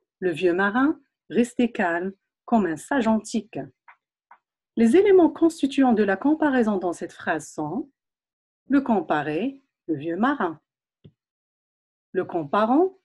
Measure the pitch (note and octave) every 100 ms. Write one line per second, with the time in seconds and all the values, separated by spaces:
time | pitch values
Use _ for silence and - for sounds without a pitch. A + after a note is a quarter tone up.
0 | _ - F#3 D3+ F#3 E3+ G3+ A3+ C#4 D#4+
1 | _ _ - E3 A#3+ - A#3+ A#3+ F#3 E3+
2 | F#3+ F#3+ _ _ - A#3 F3+ D#3 - C#4+
3 | A3 A3 - A3+ - - - _ _ -
4 | _ _ _ _ _ _ _ - A3+ D#4
5 | G4+ F#4+ D#4 - E4 - C4+ C#4 C4 G#3+
6 | G3+ G3 C#4 D#4 D#4 C4 A3 G3+ F3 E3
7 | C#3+ - - D#3+ - - D3+ F#3+ - _
8 | _ _ _ _ _ _ - C#4 C4+ G#3
9 | D#3+ D#3 D3 D3+ B3 C4+ _ _ - D3
10 | D#3+ E3+ B3 C#4+ F#3 D3+ _ _ _ _
11 | - _ _ _ _ _ _ _ _ _
12 | _ F#3 F3+ F3 D3+ G#3 A3 C4+ F#4 -